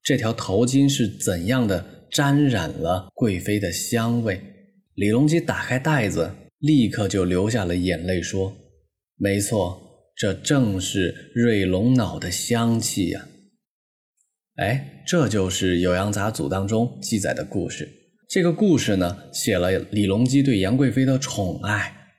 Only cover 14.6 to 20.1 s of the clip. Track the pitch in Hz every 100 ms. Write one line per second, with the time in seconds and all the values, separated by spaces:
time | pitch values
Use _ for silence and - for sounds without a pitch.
14.6 | 90 135 135 - - 180 117 104 92 92
15.6 | 95 87 90 90 101 104 104 110 69 95
16.6 | 98 110 120 - - 107 76 - 73 98
17.6 | 82 - - - _ _ _ 196 175 160
18.6 | 208 143 - 95 87 - - - - 92
19.6 | 87 95 - 104 101